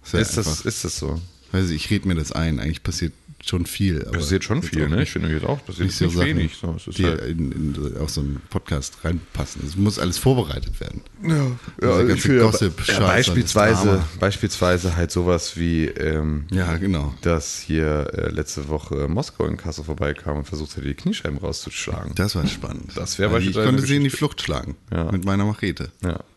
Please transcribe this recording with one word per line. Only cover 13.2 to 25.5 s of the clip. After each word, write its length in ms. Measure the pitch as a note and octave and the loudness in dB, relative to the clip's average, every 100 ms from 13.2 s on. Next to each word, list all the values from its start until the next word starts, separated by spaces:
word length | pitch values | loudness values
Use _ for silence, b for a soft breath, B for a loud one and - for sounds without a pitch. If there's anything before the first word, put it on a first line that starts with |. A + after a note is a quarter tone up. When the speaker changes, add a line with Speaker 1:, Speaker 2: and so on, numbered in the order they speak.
| - | 4
Speaker 2:
beispielsweise, 500 | F#2+ E2+ G#2+ G#2+ G2+ | 2 2 4 6 6
Speaker 1:
alles 100 | G2+ | 6
Drama. 180 | F#2+ D#2+ - | 4 2 0
Speaker 2:
beispielsweise 760 | G2 G2+ G2+ - F2+ F2+ F2+ E2+ | 0 0 -2 2 2 4 2 2
halt 140 | E2+ | 0
sowas 460 | - F2 F2 - - | 2 2 2 0 -2
wie, 300 | E2+ E2 D#2 | 2 2 2
ähm, 580 | - D2+ D#2 D2+ D2+ D2+ | 0 0 0 0 -2 0
Speaker 1:
Ja, 240 | F#2 F2 E2 | 0 0 0
genau. 360 | G2 F2 C#2+ C2+ | 0 0 0 -2
Speaker 2:
dass 360 | E2+ E2 - - | 0 0 0 -8
hier, 500 | - D#2+ D#2 D2+ C#2+ | -2 2 2 2 -2
äh, 160 | - D2+ | -2 -4
letzte 380 | D2+ D2+ - C#2+ | -4 -6 -6 -4
Woche 400 | D2+ - C#2 C#2+ | -6 -4 -4 0
Moskau 380 | F2 D3 - D#2 | -2 -4 -4 -4
in 100 | D2+ | -2
Kassel 280 | - D2 | -6 -8
vorbeikam 520 | D2+ C#2 D2 D2 - D2 | -6 -4 -2 -4 -4 -4
und 60 | C#2+ | -4
versucht 300 | D2+ D2+ - | -6 -8 -6
hatte, 100 | C#2 | -6
die 80 | |
Kniescheiben 440 | C#2+ - - - C#2+ | -4 -4 -4 -4 -6
rauszuschlagen. 760 | D#2 - - - - - - | -6 -6 -8 -10 -6 -6 -6
Speaker 1:
Das 220 | - G2 F#2 | -2 0 0
war 100 | D2 | -2
spannend. 460 | - - E2 E2 | -4 -8 -10 -10
Speaker 2:
Das 240 | - - - | -8 -6 -2
wäre 140 | G2+ | 2
Speaker 1:
Weil 80 | A2+ | 2
ich 60 | F#2+ | 2
Speaker 2:
beispielsweise 180 | F#2 A2 | 2 2
Speaker 1:
konnte 120 | C3 | 4
Speaker 2:
eine 40 | C3+ | 2
Speaker 1:
sie 80 | C#3+ | 2
in 60 | |
die 40 | C#3 | 2
Speaker 2:
Geschichte. 120 | - | 0
Speaker 1:
Flucht 220 | D3 - | -4 -2
schlagen. 340 | - C#2+ - C#2 - | -4 -4 -4 -10 -6
Speaker 2:
Ja. 180 | E2+ E2 | -2 0
Speaker 1:
Mit 140 | F#2 | 0
meiner 200 | F#2+ G2 | 0 0
Machete. 460 | G2+ | 0